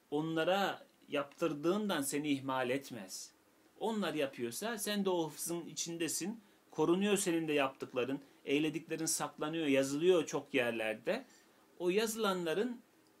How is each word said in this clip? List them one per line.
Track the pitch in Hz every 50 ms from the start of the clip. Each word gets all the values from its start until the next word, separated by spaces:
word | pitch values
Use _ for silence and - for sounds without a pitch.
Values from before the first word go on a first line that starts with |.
| _ _
onlara | 143 151 160 160 160 160 160 175 190 196 196 165 131 - - - _ _ - -
yaptırdığından | 143 143 143 - - - 170 160 156 143 147 170 190 214 214 202 175 151
seni | 139 - 156 143 151 151
ihmal | 143 135 131 135 131 131 127 123
etmez. | 131 143 - - 127 110 95 95 - - - - - _ _ _ _ _ _ _ _ -
Onlar | 180 220 226 214 185 160 147
yapıyorsa | 156 139 135 - 131 120 117 120 - 196 226 233 208
sen | - 208 208 202 190
de | 190
o | 180 170 160
hıfzın | 151 143 - - 160 170 170 151
içindesin. | - 151 - - 165 170 165 170 143 - - 160 202 233 - - - _ _ _ _
Korunuyor | - 160 156 165 175 190 202 208 202
senin | 196 - 180 165 165 160 156
de |
yaptıkların. | 147 143 135 135 - - 131 127 - 123 120 131 139 143 - - - _ -
Eylediklerin | - 139 147 156 156 143 175 - - 160 156 160
saklanıyor, | 156 - - 156 139 - - 151 156 160 165 156
yazılıyor | 143 135 135 135 135 143 147 165 180 185 165 139
çok | - 156 143 139 - -
yerlerde. | 127 120 120 117 113 110 110 110 113 - 160 202 269 - - - - _ _ _ _ _ _ _ -
O | 175 180
yazılanların | 180 208 226 214 208 226 214 196 185 180 170 160 160 185 233 254 233 - - _ _ _ _ _ _ _